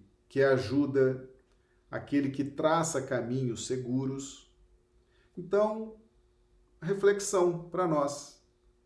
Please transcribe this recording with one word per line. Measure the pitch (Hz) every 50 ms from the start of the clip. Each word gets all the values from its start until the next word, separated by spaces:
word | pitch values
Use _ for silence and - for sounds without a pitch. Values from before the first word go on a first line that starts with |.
| - _ _ _ _ _
que | - 135 139
ajuda, | 135 135 123 - 104 131 143 143 131 135 135 131 131 127 127 - - - _ _ _ _ _ _ _ _ _ _ _
aquele | 127 123 - - 147 143 135 131
que | 135 - 131
traça | 135 - - 151 156 160 165 160 - - 135
caminhos | 131 - 131 120 113 113 127 131 131 120 110 - -
seguros. | - 131 127 123 120 127 131 135 135 135 139 - - - - - _ _ _ _ _ _ _ _ _ _ _ _ _ _ _ _ _ _ -
Então, | 175 175 196 202 214 220 220 226 220 - - - _ _ _ _ _ _ _ _ _ _ _ _ _ _ _ _
reflexão | 156 170 196 196 196 202 202 196 - - - 185 175 175 170 165 - -
pra | - 175 185 170
nós. | 156 147 143 143 - - - - - _ _ _ _ _ _ _ _ _ _